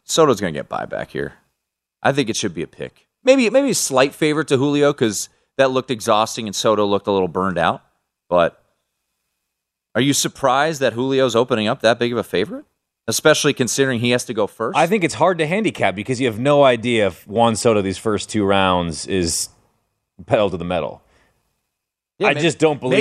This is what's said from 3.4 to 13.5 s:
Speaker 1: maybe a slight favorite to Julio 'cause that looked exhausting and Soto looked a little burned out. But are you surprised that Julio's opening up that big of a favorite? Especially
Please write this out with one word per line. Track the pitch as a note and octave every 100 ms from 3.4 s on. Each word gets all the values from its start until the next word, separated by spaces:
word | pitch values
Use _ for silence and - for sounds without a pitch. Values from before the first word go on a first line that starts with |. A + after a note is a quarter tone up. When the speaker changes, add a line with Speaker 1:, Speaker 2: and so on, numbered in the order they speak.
| A3+
Speaker 1:
maybe | C4 C#4
a | F3
slight | - C3 C#3
favorite | - D#3 D3+ D3
to | C3+
Julio | C#3+ C#3+ C#3+
'cause | - A#2 G2 - _ _ -
that | C3+
looked | C3 B2
exhausting | A#2 A2 G#2+ A2 - A2
and | -
Soto | A#2+ G#2 G2+
looked | G2+ -
a |
little | G2 F2+
burned | F#2 F#2+ E2+
out. | E2+ B2 _ _ _ _ _
But | F2 E2 - _ _ _ _ _ _ _ _ _ _ _ _ _
are | A2
you | C#3
surprised | C3 - - C3+ C3 D#3 C#3+
that | B2+
Julio's | A2+ C3+ C3+ C3 A2+
opening | B2 A#2 G#2+
up | C3+
that | A2 A#2
big | A#2+
of | A#2+
a |
favorite? | F#2+ F2 G#2+ C4+ - _ _ _ -
Especially | A2 D#3 D3 D3